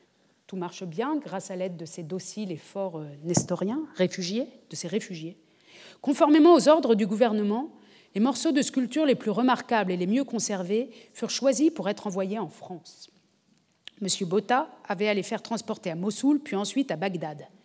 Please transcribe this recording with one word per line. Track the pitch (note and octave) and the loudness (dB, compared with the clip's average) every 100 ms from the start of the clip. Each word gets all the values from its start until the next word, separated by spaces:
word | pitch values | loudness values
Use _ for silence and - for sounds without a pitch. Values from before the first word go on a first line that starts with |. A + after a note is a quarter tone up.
| _ _ _ _ - | _ _ _ _ -14
Tout | F#3+ | -10
marche | F3 - | -10 -10
bien | F3+ D#3+ C4 D#4 | -10 -6 -4 -4
grâce | F3+ F#3+ F#3+ | -6 -8 -8
à | F3+ | -6
l'aide | F#3 E3 | -8 -8
de | D#3+ | -12
ces | - | -12
dociles | D#3 F#3 - G#3+ G3+ | -8 -8 -8 -8 -8
et | D#3 | -8
forts, | - G3 F#3+ D#3+ | -10 -8 -6 -8
euh, | D3+ C#3+ | -12 -8
nestoriens, | D#3+ E3+ - F3 F#3+ C#4 D4+ | -2 0 0 -4 -4 -4 -4
réfugiés, | - F3+ - F3 A3 - - - | -2 -2 -2 -6 -6 -6 -12 -12
de | |
ces | D#3+ E3+ | -10 -6
réfugiés. | F#3 - E3 E3 - _ _ _ - - - | -6 -6 -12 -12 -16 _ _ _ -20 -20 -8
Conformément | - C#4 D4 D#4 E4+ | -2 4 8 10 10
aux | E4 A#3+ | 10 8
ordres | D#4+ A#3 G#3+ | 6 6 2
du | G#3 | 2
gouvernement, | G#3+ A#3+ G#3+ G#3 A3 D#4 - - - _ G3 | 2 2 2 0 -2 -4 -12 -20 -20 _ 0
les | |
morceaux | B3 - E4 | 0 2 0
de | C#4 | 2
sculpture | - C4+ A#3+ D4+ D4+ | 0 0 -2 0 2
les | |
plus | A#3 G#3+ | 2 0
remarquables | G3 B3+ B3 - A3+ F#3 | 0 2 2 0 0 0
et | F3+ | 0
les | F3+ | 0
mieux | B3 | 0
conservés | C#4 D#4 - F#3+ F3+ G#3+ C4 - - | 0 -4 -4 -4 -2 -2 -4 -10 -20
furent | - A3+ | -10 -6
choisis | - C4 A#3 D#4+ | 0 2 4 2
pour | D#4+ F#3 | 2 -4
être | G#3 G#3+ | -4 -4
envoyés | F#3 F#3+ A3 | -4 -4 -4
en | E3+ | -8
France. | - - E3+ - - - _ _ _ _ _ _ _ - - | -10 -16 -16 -18 -20 -20 _ _ _ _ _ _ _ -20 -8
Monsieur | F#3+ - F3 | -4 -2 0
Botta | G3+ G#3 B3+ D#4+ - - | 0 2 0 0 -8 -8
avait | F#3+ G#3 | -2 0
à | |
les | G3+ | -2
faire | - A#3 | -2 -6
transporter | - A#3 - G#3+ F3+ | -6 -8 -6 -8 -8
à | |
Mossoul, | D#3+ G3+ G#3 C4+ D4 | -4 -4 0 2 2
puis | - G3 | 0 -4
ensuite | G3+ C4+ C4+ | -2 -2 -4
à | D#3 | -4
Bagdad. | G3 F3 D#3 D3+ - _ | -4 -4 -8 -10 -16 _